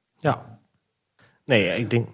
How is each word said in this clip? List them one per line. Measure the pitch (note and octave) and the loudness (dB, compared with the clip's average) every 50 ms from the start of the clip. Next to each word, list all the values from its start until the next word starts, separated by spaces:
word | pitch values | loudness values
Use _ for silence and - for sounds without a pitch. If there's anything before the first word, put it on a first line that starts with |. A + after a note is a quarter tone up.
| _ _ _ | _ _ _
Ja. | _ - D3+ - - - - A2 - _ _ _ _ _ _ _ _ _ _ _ _ _ _ _ _ _ | _ -2 -2 -2 -2 -8 -16 -20 -20 _ _ _ _ _ _ _ _ _ _ _ _ _ _ _ _ _
Nee, | - C3 G#2+ F#2 F2 F2 | 2 2 4 4 2 0
ik | G2+ A#2+ G2+ | -2 -2 0
denk, | A#2+ A#2 A2 - | 0 -2 -2 -4